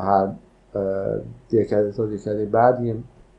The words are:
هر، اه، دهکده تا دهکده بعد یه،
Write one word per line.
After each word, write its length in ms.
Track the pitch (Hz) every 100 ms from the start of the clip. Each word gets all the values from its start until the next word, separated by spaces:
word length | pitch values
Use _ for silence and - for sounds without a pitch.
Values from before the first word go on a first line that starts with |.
هر، 260 | 92 98 98 - - _ _
اه، 420 | 104 98 95 104 107 - - -
دهکده 420 | 113 101 104 104
تا 140 | 101 107
دهکده 380 | 104 107 104
بعد 360 | 104 113 120 123
یه، 160 | 120 113 - - -